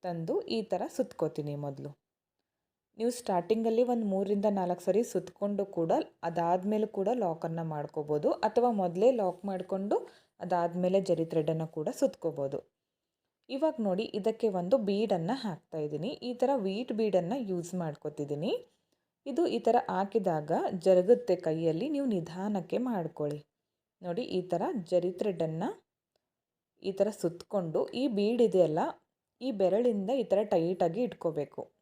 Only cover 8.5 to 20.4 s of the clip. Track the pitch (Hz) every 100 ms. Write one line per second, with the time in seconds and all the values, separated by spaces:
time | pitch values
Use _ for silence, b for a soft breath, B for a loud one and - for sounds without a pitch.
8.5 | 233 240 220 180 170 226 254 190 180 202
9.5 | 185 185 190 202 381 - B B _ 175
10.5 | 180 170 175 180 190 190 165 165 165 156
11.5 | 160 160 - 156 262 269 269 165 147 139
12.5 | 139 - _ _ _ _ _ _ _ _
13.5 | 262 311 311 214 185 226 208 202 220 226
14.5 | 185 175 262 202 202 214 190 165 269 226
15.5 | 156 _ 160 151 147 156 302 247 240 254
16.5 | 277 196 196 247 214 220 185 170 262 214
17.5 | 180 170 185 165 147 147 147 143 147 175
18.5 | 466 - _ _ _ _ _ - 262 339
19.5 | 233 - 226 - 185 196 226 190 156